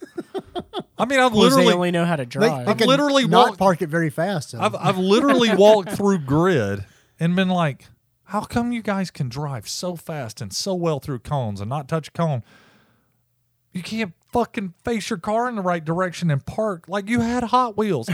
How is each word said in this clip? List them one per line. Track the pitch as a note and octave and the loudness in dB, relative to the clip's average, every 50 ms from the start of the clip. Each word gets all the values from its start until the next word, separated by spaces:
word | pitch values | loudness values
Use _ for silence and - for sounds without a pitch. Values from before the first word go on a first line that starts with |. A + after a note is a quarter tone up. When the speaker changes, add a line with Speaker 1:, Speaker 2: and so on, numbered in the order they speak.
| E4 - _ E4+ - _ - G4 - - | -18 -14 _ -14 -14 _ -12 -12 -12 -10
Speaker 1:
<laughs> | - F4+ - _ - G4 - _ _ | -12 -12 -12 _ -12 -12 -12 _ _
Speaker 2:
I | - A3 | -4 -2
mean, | A#3+ C#4 C4 | 0 2 2
I've | B3+ B3+ A3 | 2 4 4
Speaker 3:
Well, | G#3+ F#3+ | 4 4
'cause | F3+ E3+ | 6 6
they | |
Speaker 2:
literally, | F3 F3+ - F3+ | 6 6 4 4
Speaker 3:
only | F3+ F3+ F3 | 4 2 0
know | F3 E3+ E3+ | 0 0 0
how | E3+ E3+ | 0 0
to | D3 B2+ | -2 -4
Speaker 1:
They, | A#2+ | -6
Speaker 3:
drive. | A#2+ C3+ G#3 A#3+ - C3 B2 | 0 0 0 2 0 -2 -2
Speaker 1:
they | G3 | -2
Speaker 2:
I've | G#3+ | 0
Speaker 1:
can | A3+ A3+ | 2 4
Speaker 2:
literally | A#3+ C4+ C#4 D4 C#4+ C#4 C#4 B3 | 4 4 2 2 2 2 2 2
Speaker 1:
not | F3 E3+ F3+ F3+ | 4 6 6 6
Speaker 2:
walked, | F#3 G3 F3+ | 4 2 2
Speaker 1:
park | F#3+ G3 F3+ - | 2 2 2 2
it | F#3 D3+ | -2 -4
very | D3+ E3+ E3 D3+ | -2 -2 -2 -2
fast. | - - E3 G3 G3+ D#3 - - | -2 -4 -4 -2 -2 -4 -6 -8
So. | - A#2 | -6 -2
Speaker 2:
I've, | F#3 G#3+ G#3 | -2 -2 -2
I've | F3 - F#3 G3 | 0 -2 -2 0
literally | F#3 F#3 F#3+ G3 A#3+ C4+ C#4 C4 B3+ A#3+ A3 G#3+ | 0 2 4 4 4 4 4 4 4 4 4 4
Speaker 1:
<laughs> | |
Speaker 2:
walked | F#3 G3+ G#3+ A3 G#3 F#3 G#3+ | 6 8 8 8 6 4 -4
through | - - G3+ G3+ G3 F3+ | -6 0 2 2 2 2
grid | C#3+ C3 C#3 D#3 E3+ F#3+ F3+ C3 G#2+ G2 G2+ G2+ G2+ - _ _ _ _ _ _ | 0 0 2 4 4 4 4 2 2 0 -2 -4 -8 -12 _ _ _ _ _ _
and | E3 E3+ F3 | -2 0 2
been | F#3+ F#3+ F#3 | 2 2 2
like, | F#3 F3 E3 D3 B2+ - - - - _ _ _ _ _ _ | 2 0 0 -2 -2 -6 -16 -20 -20 _ _ _ _ _ _
"How | - - G#3 | -6 -6 -6
come | - - - A#3+ A#3 A#3+ | -6 -2 -4 -4 -2 -2
you | A#3+ A#3 | -4 -4
guys | G3 G#3+ G3 G3 F#3+ E3 | -4 -4 -4 -4 -4 -6
can | _ - D3 | _ -8 -8
drive | B2 A2+ C#3 D3+ C#3+ C3+ A#2 G2 | -6 -6 -6 -6 -6 -8 -8 -10
so | - - - - F3+ F3+ | -10 -10 -8 -8 -8 -8
fast | D#3+ - - D#3+ D3+ B2+ G#2+ - - | -10 -10 -10 -10 -8 -10 -10 -10 -12
and | A#2 F#2+ - | -12 -10 -8
so | - - G3 F#3+ | -6 -4 -4 -4
well | F3+ E3+ E3 D#3 C#3 | -2 0 -2 -2 -2
through | - - C#3 A2+ | -4 -8 -10 -10
cones | - - D3 C#3 B2 G#2+ G2+ F#2+ | -6 -4 -4 -4 -2 -4 -6 -6
and | G2+ G#2+ | -8 -6
not | C3+ D#3 C#3+ - | -6 -8 -6 -4
touch | E3 D#3+ C#3+ - | -6 -6 -6 -8
a | |
cone? | _ - E3+ D#3+ C#3+ A#2+ - _ _ _ _ _ _ _ _ _ _ _ _ _ _ _ _ _ _ _ _ _ _ _ _ _ | _ -4 -2 -2 -2 -4 -6 _ _ _ _ _ _ _ _ _ _ _ _ _ _ _ _ _ _ _ _ _ _ _ _ _
You | _ F#3 | _ -14
can't | E3 - G#3+ A3 A3+ F3+ - _ _ _ | -10 -8 -6 -6 -6 -6 -8 _ _ _
fucking | - A#3+ A3+ - - A#3+ G3 F#3 - _ _ | -2 -2 -2 0 -4 -8 -8 -8 -12 _ _
face | A#3+ A#3 A3 - - | -4 -4 -4 -4 -6
your | A#3 | -6
car | F3 - G#3+ G#3+ A3+ A#3+ B3+ | -6 -4 -2 -2 -2 -2 -2
in | A#3 | -4
the | G#3+ F#3 | -2 -2
right | F3+ F3 F3 D#3 | -2 -2 -2 -2
direction | D#3 E3 F3+ F#3 F3+ D#3+ - F3 E3 | -4 -2 -2 -2 -4 -4 -2 0 0
and | C#3+ C3 - | 0 0 -2
park. | - - - A3 G#3+ F#3+ E3+ _ | -6 -4 -4 -2 -2 -4 -6 _
Like, | - F3+ G#3 G3 G3+ | -6 -6 -6 -2 0
you | A#3+ A#3+ | 0 0
had | A#3 A#3 A#3+ B3+ B3 | 0 0 0 -2 0
Hot | G#3 B3 B3+ B3+ A#3 G3+ | 2 2 2 2 2 0
Wheels." | - A3 G#3 F3 B2+ A2+ - | -2 0 0 0 -2 -2 -2